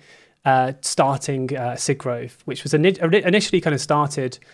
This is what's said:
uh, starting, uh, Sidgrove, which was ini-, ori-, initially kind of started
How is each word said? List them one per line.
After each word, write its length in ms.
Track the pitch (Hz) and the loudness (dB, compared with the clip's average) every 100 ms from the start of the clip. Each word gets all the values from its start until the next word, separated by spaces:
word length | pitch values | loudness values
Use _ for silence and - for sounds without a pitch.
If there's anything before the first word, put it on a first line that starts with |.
| _ - _ _ 139 | _ -20 _ _ 2
uh, 260 | 131 131 135 | 4 2 -2
starting, 720 | - - 135 139 - 135 131 135 | -4 2 2 2 -2 -4 -2 -4
uh, 160 | 123 | -4
Sidgrove, 640 | 123 - 139 131 120 123 - - | -4 -2 -2 -2 -6 -8 -14 -12
which 180 | 123 | -8
was 80 | 143 | -2
ini-, 320 | 151 175 190 | 2 2 2
ori-, 220 | 165 190 180 | 2 2 4
initially 340 | 202 202 180 | 2 2 0
kind 140 | 165 | 0
of 80 | 143 | -2
started 580 | - 147 147 147 131 - _ | 0 0 0 -2 -6 -6 _